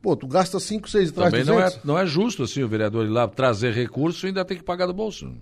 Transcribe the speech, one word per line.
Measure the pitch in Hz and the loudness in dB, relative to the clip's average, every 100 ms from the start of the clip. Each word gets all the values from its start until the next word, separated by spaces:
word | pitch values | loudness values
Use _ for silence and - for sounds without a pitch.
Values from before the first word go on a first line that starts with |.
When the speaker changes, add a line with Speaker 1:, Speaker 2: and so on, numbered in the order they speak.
Speaker 1:
pô, | 196 135 | 0 0
tu | 131 | 2
gasta | 156 180 190 | 2 2 -2
cinco, | - 208 - | -4 -6 0
seis | 208 170 | 2 2
e | |
traz | - 175 | 2 2
Speaker 2:
Também | 120 139 | 4 4
não | 220 | 4
é, | 185 | 4
Speaker 1:
duzentos. | 120 | 0
Speaker 2:
não | 143 160 | 0 0
é | 185 | 2
justo, | 147 233 - | 2 0 -2
assim, | 117 143 | -4 -2
o | 117 | -2
vereador | 107 104 113 107 | 0 0 0 0
ir | |
lá | 117 117 | 2 0
trazer | - 131 101 123 | 2 0 2 0
recurso | 113 123 127 160 170 190 | 0 -2 -2 -2 -2 -4
e | |
ainda | 190 | -4
tem | 180 190 | -4 -6
que | |
pagar | - 175 180 | -6 -2 -2
do | |
bolso. | 185 220 - 131 117 | -2 -6 -8 -14 -12